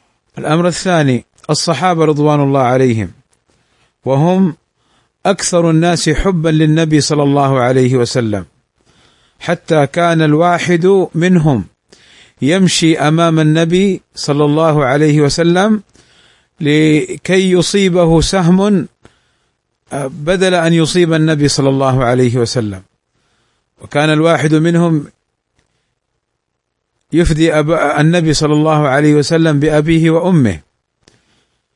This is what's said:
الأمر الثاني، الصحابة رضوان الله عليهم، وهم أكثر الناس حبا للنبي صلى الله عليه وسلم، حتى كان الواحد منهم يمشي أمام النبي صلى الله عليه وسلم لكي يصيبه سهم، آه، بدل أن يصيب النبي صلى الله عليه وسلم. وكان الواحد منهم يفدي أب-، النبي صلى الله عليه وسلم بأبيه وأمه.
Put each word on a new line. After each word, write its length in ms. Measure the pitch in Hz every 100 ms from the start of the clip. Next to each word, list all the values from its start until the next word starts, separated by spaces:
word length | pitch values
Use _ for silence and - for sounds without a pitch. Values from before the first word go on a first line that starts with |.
| _ _ _ -
الأمر 300 | 151 160 175
الثاني، 580 | - 190 170 143 120 - _ -
الصحابة 560 | 147 - 135 185 165 156
رضوان 340 | 147 147 147
الله 220 | 139 139
عليهم، 500 | 120 131 131 113 92 - _ _ _ _ _ _ _ _ 127
وهم 500 | 135 165 185 185 - _ _ _ _ _ _ 185
أكثر 440 | 208 - 175 170
الناس 400 | 160 170 165 165
حبا 400 | 143 196 175 160
للنبي 520 | 156 156 156 160 151
صلى 220 | 135 147
الله 360 | 143 143 139 135
عليه 360 | 123 131 127 131
وسلم، 500 | 120 131 110 101 87 _ _ _ _ _ _ _ _ _
حتى 480 | - 175 - 156 139
كان 340 | 175 170 165
الواحد 880 | 156 151 175 170 165 175 180 196 170 160
منهم 500 | 175 180 156 120 82 _ _ _ _ - _ -
يمشي 580 | 131 185 180 - 165 165
أمام 400 | 147 160 170 160
النبي 640 | 151 160 165 180 202 185 _ -
صلى 300 | - 143 147
الله 400 | 151 165 151 127
عليه 360 | 143 156 147
وسلم 640 | 143 170 170 180 208 214 - _ _ _ _ _ _ -
لكي 920 | 143 151 156 151 123 - - 185 190
يصيبه 680 | 180 160 202 190 180 165 165
سهم، 640 | 139 190 165 180 208 196 123 _ - _ _ _ _ _ _ _ -
آه، 140 | 135 135
بدل 460 | 139 147 185 185
أن 200 | 180 165
يصيب 400 | 165 156 180 165
النبي 340 | 160 156 151 143
صلى 220 | - 135
الله 340 | 135 135 131
عليه 340 | 120 127 123 123
وسلم. 440 | 117 127 107 95 _ _ _ _ _ _ _ _ _ _
وكان 280 | - 143 156
الواحد 440 | 156 165 165 151 156
منهم 520 | 165 170 170 156 - _ _ _ _ _ _ _ _ _ _ _ _ _ _ _ _ _ _ _ -
يفدي 460 | 156 160 156 165 151
أب-، 400 | 151 165 147 151
النبي 340 | 156 175 160
صلى 200 | 139 151
الله 340 | 151 156 151 147
عليه 280 | 135 151 147
وسلم 440 | 143 165 165 143
بأبيه 500 | 151 151 151 165 165
وأمه. 500 | 165 185 170 113 78 _ _ _ _ _ _ _ _ _ _ _